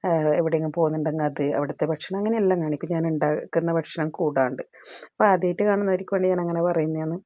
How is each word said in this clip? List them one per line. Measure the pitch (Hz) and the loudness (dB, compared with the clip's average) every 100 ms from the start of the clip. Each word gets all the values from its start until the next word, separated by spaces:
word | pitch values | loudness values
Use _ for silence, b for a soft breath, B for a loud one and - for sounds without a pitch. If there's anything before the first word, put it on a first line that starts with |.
| 190 | 2
ഏ, | 165 156 156 | 2 2 2
എവിടെയെങ്കിലും | 165 160 156 151 | 2 0 -2 0
പോകുന്നുണ്ടെങ്കിൽ | 160 156 156 156 147 | 0 0 -2 0 -2
അത് | 139 143 143 | -2 -2 0
അവിടുത്തെ | 143 147 156 | -2 -2 -2
ഭക്ഷണം | 156 - 196 | -2 -4 -4
അങ്ങനെയെല്ലാം | 208 226 190 180 | -2 0 2 0
കാണിക്കും, | 156 147 160 165 | 0 -4 -2 -2
ഞാൻ | 165 | 0
ഉണ്ടാക്കുന്ന | 156 151 151 - 170 165 165 | 0 0 0 -2 -2 0 -2
ഭക്ഷണം | 160 - 156 151 | -2 -4 -4 -2
കൂടാണ്ട്. | 156 143 127 127 - B B B B | 0 2 0 -2 -12 B B B B
അപ്പോൾ | _ 214 | _ 4
ആദ്യമായിട്ട് | 185 180 175 208 | 4 2 2 2
കാണുന്നവർക്ക് | 202 202 185 185 190 | 2 2 0 0 0
വേണ്ടി | 185 | 2
ഞാൻ | 180 | 2
അങ്ങനെ | 175 170 175 | 0 0 2
പറയുന്നതാണ്. | 170 156 156 160 175 | 2 0 -2 -4 -6